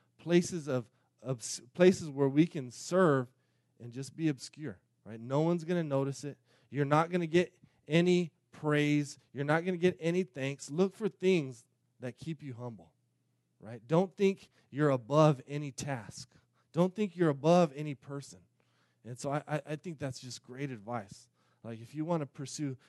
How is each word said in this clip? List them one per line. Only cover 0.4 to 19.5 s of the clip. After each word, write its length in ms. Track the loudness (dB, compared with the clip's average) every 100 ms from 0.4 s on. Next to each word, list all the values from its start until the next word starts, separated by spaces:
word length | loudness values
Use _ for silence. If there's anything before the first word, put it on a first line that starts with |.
| 2 -6 -4
of, 160 | -4 -4 _ _ _ -8
obs-, 340 | -8 -8 -12 -14
places 360 | 6 6 6 -2
where 200 | 0 2
we 160 | 4 4
can 260 | 2 -10
serve 560 | -12 -2 4 6 4 0 _ _ _ _ _
and 100 | -14
just 240 | -12 -12 -4
be 140 | -2
obscure, 480 | -2 -8 -14 -14 -14 _ _ -18
right? 140 | -16
No 220 | -4 0
one's 240 | 2 0 -2
gonna 180 | -4
notice 400 | -2 -2 -2 -6
it. 140 | -10 -14 _ _ _
You're 160 | -4 2
not 260 | 2 2
gonna 160 | -2 2
get 240 | 2 2 _ _ _ 0
any 440 | 2 4 2 0 _ _
praise. 680 | -8 0 0 2 0 0 -10 _
You're 120 | -8 -2
not 200 | 0 0
gonna 120 | 0
get 200 | 0 0
any 240 | -2 -2
thanks. 460 | -4 -4 -6 -6 -8
Look 260 | -2 -2 -2
for 140 | -6
things 540 | -2 2 2 0 -8 _ _ _ _
that 180 | -12 -10
keep 240 | -12 -10
you 140 | -12 -12
humble, 320 | -12 -12 -20 _ _ _ _ _ _ _
right? 200 | -16 -16 0
Don't 280 | 2 2 2
think 340 | 0 0 -8 _ _
you're 180 | 0 2
above 520 | 2 2 6 6 6 -2
any 240 | -8 -8
task. 580 | -10 -8 -8 -8 -18 -20 _ _ _ _
Don't 240 | 0 0 2
think 200 | -6 0
you're 140 | 0
above 420 | 2 4 4 4 0
any 180 | -8
person. 460 | -10 -12 -14 -14 -20 _ _ _ _ _ _ -16
And 140 | -10
so 120 | -4
I, 120 | -4
I, 140 | -4